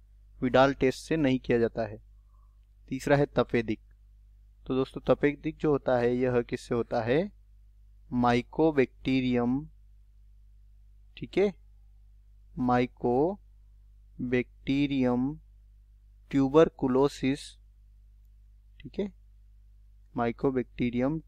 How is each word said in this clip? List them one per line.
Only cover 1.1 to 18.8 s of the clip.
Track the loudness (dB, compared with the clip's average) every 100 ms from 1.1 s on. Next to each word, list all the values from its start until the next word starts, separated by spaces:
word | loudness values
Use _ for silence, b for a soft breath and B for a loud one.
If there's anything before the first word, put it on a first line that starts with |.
| 0
नहीं | 2 0
किया | 0 0
जाता | 0 -2
है। | -8 -10 -20 -20 -20 -20 -20 -20 -20 -20 -12
तीसरा | -6 2 2
है | 2
तपेदिक। | 0 0 -2 -2 -6 -10 -20 -20 -20 -20 -20 -20 -16 -6
तो |
दोस्तों, | -4 -4 -4
तपेदिक | 0 2 2 0 -8 -4
जो | -2
होता | 0 0 0
है, | 2 0
यह | 0 0
किससे | -2 -8 -4
होता | -4 -2 -4
है? | 0 0 -2 -8 -20 -20 -20 -20 -20 -20 -6
माइकोबैक्टीरियम, | 0 2 2 -2 0 2 2 0 -2 -2 -2 0 0 0 -2 -6 -16 -20 -20 -20 -20 -20 -20 -20 -20 -20 -20 -20 -20 -20 -14
ठीक | -4 0
है, | 0 -2 -14 -20 -20 -20 -20 -20 -20 -20 -14 -4
माइकोबैक्टीरियम | 0 2 0 -2 0 2 0 -2 -14 -20 -20 -20 -20 -20 -20 -10 -4 -2 -4 -8 -4 -2 0 0 0 0 -2 -6 -16 -20 -20 -20 -20 -20 -20 -20 -4
ट्यूबरकुलोसिस, | 0 2 4 4 2 0 2 0 0 -4 -4 -10 -20 -20 -20 -20 -20 -20 -20 -20 -20 -20 -20 -20 -20